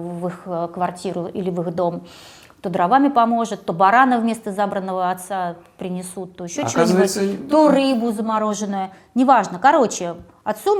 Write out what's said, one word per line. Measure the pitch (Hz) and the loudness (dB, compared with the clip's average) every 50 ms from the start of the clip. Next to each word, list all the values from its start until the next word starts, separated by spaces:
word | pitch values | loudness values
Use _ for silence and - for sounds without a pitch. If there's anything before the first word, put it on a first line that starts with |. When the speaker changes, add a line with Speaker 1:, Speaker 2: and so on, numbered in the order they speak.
| 170 175 175 170 | -6 -8 -8 -6
Speaker 1:
в | 175 180 | -6 -6
их, | 175 - - | -8 -8 -10
э, | 190 175 165 170 170 | -8 -6 -6 -6 -6
квартиру | 170 185 180 175 175 - - 196 170 180 170 - - | -4 -4 -4 -4 -4 -6 -8 -6 -6 -6 -6 -6 -6
или | 214 180 185 | -6 -4 -4
в | 180 180 | -4 -4
их | 165 180 165 | -4 -4 -2
дом, | 180 180 175 175 180 - - - - - - - - - - _ _ | -2 -2 -2 -2 -6 -10 -14 -20 -20 -20 -20 -20 -20 -20 -20 _ _
то | - 196 | -8 -4
дровами | 175 185 175 180 247 269 285 277 | -2 0 2 4 4 4 4 4
поможет, | 285 240 233 226 233 233 233 220 208 190 - | 4 2 2 2 2 0 -2 -2 -6 -6 -6
то | - | -4
барана | 180 165 196 190 220 247 269 254 247 233 | 0 2 4 6 6 6 6 4 4 2
вместо | 226 233 220 220 - 214 | 0 -2 -2 -4 -6 -6
забранного | 190 196 202 196 196 202 185 190 185 185 180 180 | -4 -2 -2 -2 -2 -4 -6 -4 -2 -2 -2 -2
отца | 185 185 185 - 202 190 180 175 170 170 - _ _ - | -2 -4 -8 -8 -6 -4 -4 -6 -6 -10 -16 _ _ -10
принесут, | 190 185 180 180 180 185 - 202 185 180 - | -8 -6 -6 -8 -8 -10 -12 -12 -12 -12 -12
то | - 180 | -12 -12
ещё | 170 - 294 | -8 -6 -4
Speaker 2:
Оказывается, | 277 - - - 165 175 180 190 196 196 - 208 | -4 0 2 2 2 4 4 4 2 2 0 -2
Speaker 1:
что-нибудь, | 196 196 196 - - - | -2 -2 -2 -6 -4 0
то | 294 311 311 294 | 4 4 6 6
рыбу | 269 269 269 269 262 226 233 240 | 6 4 4 2 2 0 0 -2
замороженную. | 214 208 214 220 220 214 214 214 208 202 214 196 202 196 190 190 - - - _ - | -2 -4 -4 -2 -2 0 0 -2 -2 -4 -4 -4 -4 -4 -6 -8 -10 -16 -16 _ 0
Неважно. | 240 262 262 269 226 185 175 180 180 | 2 4 6 6 4 4 0 -2 2
Короче, | 185 269 320 311 247 202 - - 180 170 165 - - - _ _ - | 4 4 6 6 4 2 0 -4 -6 -8 -8 -10 -14 -20 _ _ -6
отцу | 214 208 - - 392 415 | -6 -6 -2 0 0 2